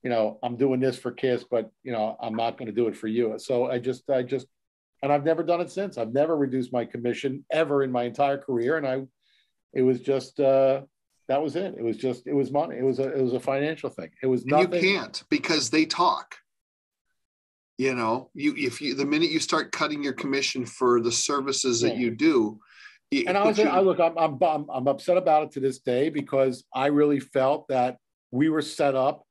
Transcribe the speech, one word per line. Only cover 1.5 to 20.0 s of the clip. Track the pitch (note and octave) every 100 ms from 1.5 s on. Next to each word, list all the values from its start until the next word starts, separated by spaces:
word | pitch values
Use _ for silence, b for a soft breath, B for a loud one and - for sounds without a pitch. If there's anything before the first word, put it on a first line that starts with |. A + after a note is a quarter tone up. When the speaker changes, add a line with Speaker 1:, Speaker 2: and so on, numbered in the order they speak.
| A#2+ A2 _
Speaker 1:
you | C3
know, | A2+ A2 -
I'm | A#2+
not | A2 A#2 -
gonna | A#2+
do | G#2 A#2
it | G#2+
for | A2
you." | A2+ A2+ A2
So | - B2 B2+
I | B2
just, | B2 B2+ -
I | C3
just, | B2 C3+ B2 _ _ _ _ _
and | C#3
I've | D3 D3+
never | D#3+
done | E3 F3
it | F3
since. | F#3 G3 -
I've | A2+
never | C3 D#3 D#3
reduced | C3+ C3 B2
my | B2 A2+
commission | B2 A#2+ A2+ C#3 C3+ -
ever | D#3 D#3 C#3+
in | C3+
my | B2
entire | A#2+ A#2+ C#3+ C#3
career. | C#3 A#2+ A#2+ D#3+
And | C#3
I, | C3 C3+ _ _ _ _ _ _
it | -
was | B2+ B2
just, | C3+ C3+ B2 -
uh, | C3+ C3+ C3+ C3+ C#3 _ _ _ -
that | C#3
was | D3+ E3
it. | F#3+ -
It |
was | A#2 G#2+
just, | C3 B2+ -
it |
was | C#3+ B2+
money. | C#3+ E3 B2
It |
was | C3 B2+
a, | C3+ C#3
it |
was | B2+
a | B2+
financial | - C3+ D3+ D#3+ C3+
thing. | - E2 _
It | C3
was | B2
Speaker 2:
And | A#2+
you | D3
Speaker 1:
nothing. | F3 F3
Speaker 2:
can't, | F#3 G3 A2+ - -
because | D3 - D#3 B2
they | D#3 D#3
talk. | - F3 D#2 - - _ _ _ _ _ _ _ _ _ _ _ _ _ -
You | C3 B2
know, | A2+ B2 C3
you, | - D3 D3
if | C3 A2+
you, | D3 C3+
the | C#3+
minute | D3+ E3
you | D#3+
start | - D#3+ -
cutting | - D3+ D3